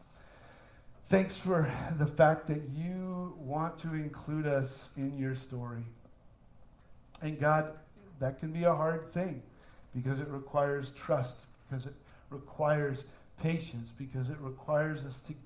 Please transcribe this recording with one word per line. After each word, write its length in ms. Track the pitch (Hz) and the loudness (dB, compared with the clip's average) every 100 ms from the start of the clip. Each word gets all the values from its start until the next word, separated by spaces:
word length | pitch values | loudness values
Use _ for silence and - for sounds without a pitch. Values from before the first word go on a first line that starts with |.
| - - - - - - - - - - - | -20 -20 -20 -20 -20 -20 -20 -20 -20 -10 4
Thanks 300 | 190 190 - | 4 4 -2
for 340 | 180 170 139 - - 160 | 2 4 4 0 -2 2
the 80 | 147 | 2
fact 400 | - 156 156 156 | 8 8 8 0
that 120 | 151 135 147 | -4 -2 -4
you 580 | 175 185 185 180 180 - | -4 -4 -4 -4 -6 -8
want 400 | 131 151 165 165 | -4 -2 -2 -4
to 160 | 165 | -4
include 520 | 156 147 - - 156 151 | -4 -4 -6 -4 0 2
us 440 | 139 131 - - 139 | 2 2 -6 -12 -4
in 180 | 139 139 | -4 -2
your 180 | 135 | -2
story. 520 | 131 - 123 120 117 117 - - - - - - - - - - - - - | -2 -6 -8 -6 -8 -10 -14 -20 -20 -20 -20 -20 -20 -20 -20 -20 -20 -20 -6
And 180 | 156 151 | -4 2
God, 340 | 147 156 156 - - - - 135 | 6 6 2 -6 -18 -20 -16 -2
that 180 | 135 - | -2 -2
can 140 | 156 | -6
be 120 | 165 | 4
a 100 | 170 | 4
hard 340 | 151 160 165 160 | 6 2 0 -2
thing 340 | 175 185 127 - - - - - | -2 -2 -4 -12 -20 -20 -20 -8
because 260 | 127 131 135 | -4 -2 -2
it 80 | 147 | -2
requires 640 | 139 - 147 143 139 131 | -6 0 2 2 0 -4
trust, 560 | - - 147 127 - - - - | -8 0 0 0 -6 -18 -18 -8
because 160 | 131 135 | -6 -6
it 80 | - - - - | -12 -20 -20 -14
requires 800 | 139 - - 151 151 143 131 - - - - | -14 -10 0 2 4 2 -2 -8 -18 -20 -4
patience, 520 | 160 165 - 117 117 - | 0 0 -4 -8 -10 -12
because 320 | 135 131 127 | -8 -4 -4
it 80 | 151 | -4
requires 640 | 135 131 - 151 156 151 135 | -8 -8 0 2 2 -2 -6
us 140 | 127 | -10
to 120 | - 151 | -12 -14